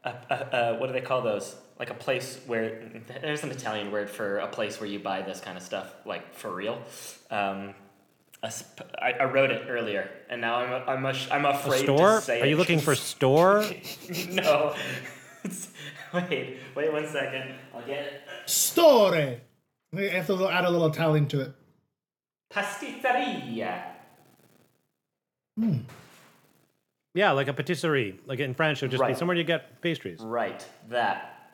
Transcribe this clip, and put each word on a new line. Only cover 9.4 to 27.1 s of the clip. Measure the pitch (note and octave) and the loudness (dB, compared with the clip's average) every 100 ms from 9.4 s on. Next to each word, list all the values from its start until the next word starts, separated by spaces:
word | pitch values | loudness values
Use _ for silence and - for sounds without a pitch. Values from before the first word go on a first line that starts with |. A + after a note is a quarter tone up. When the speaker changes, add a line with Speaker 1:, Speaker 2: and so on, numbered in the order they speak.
| C3+ | 4
Speaker 1:
it | A2+ - | 2 -4
earlier, | A#2+ A2 G2+ - - - | -4 -2 -2 -4 -12 -10
and | A#2+ | -4
now | A#2 A#2+ | -2 0
I'm, | B2 B2+ B2 | -2 -4 -4
I'm, | C3 C3+ | -2 -2
ash-, | C3 - | -2 -2
I'm | C#3+ | 2
Speaker 2:
A | C#3+ | 2
Speaker 1:
afraid | C#3 C3+ C3 | 0 0 2
Speaker 2:
store? | C#3+ C#3 F#3+ A3 | 4 6 8 6
Speaker 1:
to | |
say | - A#2+ | 2 2
Speaker 2:
Are | C#3 | 4
you | |
Speaker 1:
it. | D3+ | 4
Speaker 2:
looking | F3 E3 | 4 4
for | D3 | 4
store? | C3+ - - C3 D3 F3+ G#3 G#3+ F3+ - - | 2 0 2 6 8 8 6 2 -6 -12 -14
Speaker 1:
<laughs> | - E3+ - | -10 -8 -2
No. | F3+ D#3 D3 D3+ - C3 C3 - - - - | 0 4 4 4 -2 -6 -8 -10 -16 -20 -12
<laughs> | G3 - - - D3 - - | -10 -10 -14 -14 -16 -16 -6
Wait, | F3 F3+ C#3 - - - | -4 -2 -4 -4 -10 -10
wait | C#3 D#3 | -2 0
one | D3+ D3+ | 0 -2
second. | C#3+ C3 C3 C3 C3 - | -2 -2 -4 -8 -12 -16
I'll | A#2+ | -14
get | B2 C#3+ - | -8 -8 -8
it. | C#3 - - - | -12 -16 -14 -2
Speaker 3:
Store. | - - - E4 B3 G3 | 0 2 8 8 10 8
I | E3+ C#3+ A#2+ - _ _ _ _ F3 | 4 0 -4 -12 _ _ _ _ -6
have | G3 F3+ E3+ | -2 -2 0
to | F#3 F#3+ | 2 2
add | F3+ | 2
a | F3+ | 4
little | F3 D#3+ | 4 2
Italian | D3+ E3 D3+ C#3 | 4 4 4 4
to | C#3+ | 0
it. | C3 - _ _ _ _ _ _ _ _ _ | -4 -10 _ _ _ _ _ _ _ _ _
Speaker 1:
Pasticceria. | G#3 G3 - C#4 A3+ B3+ B3 - - A#2 A2+ F#2+ F2+ - - - _ _ _ _ _ _ _ _ _ _ _ _ _ _ - | -4 -4 -6 -10 -4 0 2 0 -4 -6 -4 -4 -6 -10 -16 -20 _ _ _ _ _ _ _ _ _ _ _ _ _ _ -2
Speaker 3:
Hmm. | A3+ C3+ - - - - - _ _ _ _ _ _ _ _ | 0 0 -2 -16 -20 -20 -20 _ _ _ _ _ _ _ _